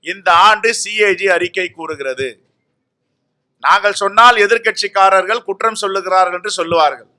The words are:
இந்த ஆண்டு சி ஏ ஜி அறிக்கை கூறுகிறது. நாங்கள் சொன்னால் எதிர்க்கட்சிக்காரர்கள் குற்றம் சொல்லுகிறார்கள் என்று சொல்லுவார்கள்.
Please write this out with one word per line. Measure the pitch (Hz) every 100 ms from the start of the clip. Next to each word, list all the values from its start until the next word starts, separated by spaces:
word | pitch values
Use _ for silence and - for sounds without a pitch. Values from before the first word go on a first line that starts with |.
| 156
இந்த | 196 185 170 202
ஆண்டு | 214 226 226
சி | 202 214
ஏ | 208 180
ஜி | 196 175
அறிக்கை | 175 190 180 165
கூறுகிறது. | 160 147 135 131 135 104 _ _ _ _ _ _ _ _ _ _ _ _ 139
நாங்கள் | 196 202 196
சொன்னால் | 196 208 240 233 202
எதிர்க்கட்சிக்காரர்கள் | 226 226 208 202 202 190 190 185 233 233
குற்றம் | 190 226 220
சொல்லுகிறார்கள் | 202 190 180 185 180 180
என்று | 208 190
சொல்லுவார்கள். | 165 170 147 131 113